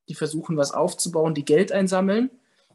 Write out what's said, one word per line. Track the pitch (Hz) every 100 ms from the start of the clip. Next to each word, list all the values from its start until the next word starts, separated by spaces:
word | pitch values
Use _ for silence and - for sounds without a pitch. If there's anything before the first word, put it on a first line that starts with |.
| -
die |
versuchen, | 156 143 156 165 156
was | 143
aufzubauen, | - 156 - 180 165 160
die | 151
Geld | 139 151 196
einsammeln, | 196 190 185 190 208 254 - _ _ _